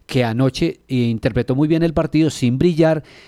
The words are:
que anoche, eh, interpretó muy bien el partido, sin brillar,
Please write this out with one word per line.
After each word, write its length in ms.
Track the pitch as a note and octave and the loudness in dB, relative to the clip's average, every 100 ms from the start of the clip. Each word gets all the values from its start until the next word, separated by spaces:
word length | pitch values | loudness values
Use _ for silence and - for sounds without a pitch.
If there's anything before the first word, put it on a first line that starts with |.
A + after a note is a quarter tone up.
| - | -6
que 180 | C3 | -2
anoche, 580 | A#2+ A2+ C3 - E3+ - - | 0 0 0 0 -4 -4 -4
eh, 80 | C3 | -2
interpretó 600 | A#2+ A2 C3 A2+ A#2+ B2+ | 0 0 -2 -2 -2 0
muy 120 | D3+ | 2
bien 160 | D#3+ | 2
el 100 | E3 | 0
partido, 360 | D#3 D#3 D3+ D#3 | 0 -2 0 0
sin 280 | - B2 C3 | 0 -2 0
brillar, 460 | F3 D#3+ D#3+ D#3+ - - | 0 2 2 0 -6 -18